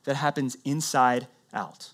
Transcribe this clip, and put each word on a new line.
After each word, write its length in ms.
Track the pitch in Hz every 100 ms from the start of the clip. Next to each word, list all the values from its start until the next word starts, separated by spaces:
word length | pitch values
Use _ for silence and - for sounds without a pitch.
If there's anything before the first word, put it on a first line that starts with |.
that 120 | - 135
happens 420 | 147 147 135 - 135
inside 600 | 147 151 135 127 123 127 _ _
out. 380 | 110 90 - -